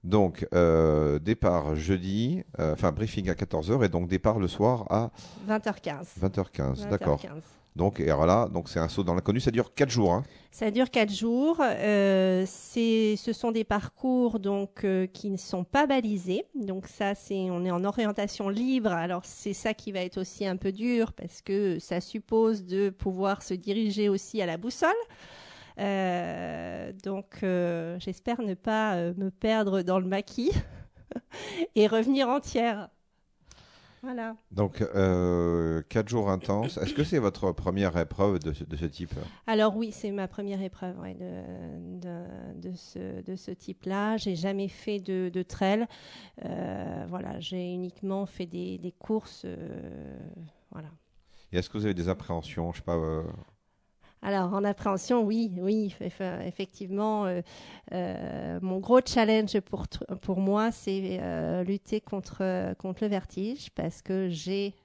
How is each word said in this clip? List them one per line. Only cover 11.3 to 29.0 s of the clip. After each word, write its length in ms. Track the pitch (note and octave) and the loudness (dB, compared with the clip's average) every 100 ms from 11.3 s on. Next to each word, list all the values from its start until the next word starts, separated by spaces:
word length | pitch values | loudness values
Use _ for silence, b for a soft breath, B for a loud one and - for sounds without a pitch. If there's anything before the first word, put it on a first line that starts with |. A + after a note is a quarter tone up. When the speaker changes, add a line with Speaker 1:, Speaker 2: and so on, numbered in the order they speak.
| A#3+ D4 E4 | 2 2 4
Speaker 2:
Euh, 800 | C4 - G#3+ G#3 G3 F#3+ F#3 F#3 F#3+ | 2 2 2 4 6 6 6 4 0
c'est, 680 | - - - A3+ A3+ G#3+ G#3+ | -4 -6 0 4 6 4 2
ce 160 | - | -2
sont 220 | A3+ A#3+ | -2 0
des 100 | A3+ | 0
parcours, 760 | A3 G#3 - _ C4 B3+ A#3+ A3 | 2 0 -2 _ 0 4 4 2
donc, 420 | G3 G3 G3 - | 0 0 -2 -2
euh, 240 | G3+ F#3+ F#3 | 2 2 0
qui 220 | F#3 G#3 | -2 -6
ne 80 | G3 | -4
sont 260 | - F#3 | -4 -4
pas 240 | F3 C4+ D4 | 0 2 4
balisés. 560 | C4+ A3+ G#3 F3+ F#3+ G4+ D4 | 4 2 -2 0 -2 -2 -6
Donc 320 | G3 F#3+ F#3 | -4 -6 -8
ça, 280 | - G3+ G3+ | -4 -2 -2
c'est, 340 | - G3 F#3 | -4 -2 -2
on 140 | F3 | 0
est 80 | F3+ | 0
en 140 | F3 G3 | 0 0
orientation 640 | G3+ A3 G3+ G3+ - G3 | 0 0 0 -4 -2 -2
libre. 420 | G3+ B3 C4 G#3+ | 0 2 2 2
Alors 320 | E3+ E3+ F3+ | 0 -2 -4
c'est 300 | - - G#3 | -6 -8 -6
ça 200 | F#3+ A3+ | -2 -4
qui 200 | G#3+ - | -4 -6
va 80 | F#3+ | -4
être 160 | F3+ F#3+ | -4 -4
aussi 280 | F#3+ - G3 | -6 -4 -4
un 120 | F#3 | -2
peu 160 | G3 | -2
dur 400 | G3 A#3 A#3+ A3 | -2 0 2 2
parce 280 | - - - | -2 -12 -12
que 380 | - G3 G3+ D#3+ | -2 0 2 0
ça 220 | - F3 | -2 -6
suppose 640 | - A3 - A3 A3+ A3 F3+ | -4 -10 0 4 4 2 -2
de 240 | F#3 G3+ | 0 0
pouvoir 540 | F#3+ G3+ F#3 G3 G3+ | 0 -4 0 0 -2
se 100 | - | -4
diriger 560 | F#3 E3+ G3+ G#3+ G3+ G#3 | -6 -2 0 0 2 2
aussi 320 | G3 - A3 | 2 -2 -2
à 40 | F3+ | -2
la 120 | E3 | -2
boussole. 320 | A3 - E4 A4 A#4 B B B B B B - | -6 0 2 2 -2 B B B B B B -6
Euh, 1120 | G3+ G3 F#3 F3 E3+ E3+ E3+ E3 - - - F#3+ | -2 0 0 0 -4 -6 -6 -6 -8 -8 -10 -10
donc, 380 | G3 G3 G3 - | -6 -6 -8 -4
euh, 520 | F#3+ F3+ F3 E3+ E3 F3 | 0 2 2 0 -4 -6
j'espère 400 | G3 F3+ - A#3+ | -8 -8 -4 -2
ne 140 | A3 F3+ | -2 -4
pas, 400 | - A3 G#3+ | 0 2 2
euh, 180 | F3+ | 2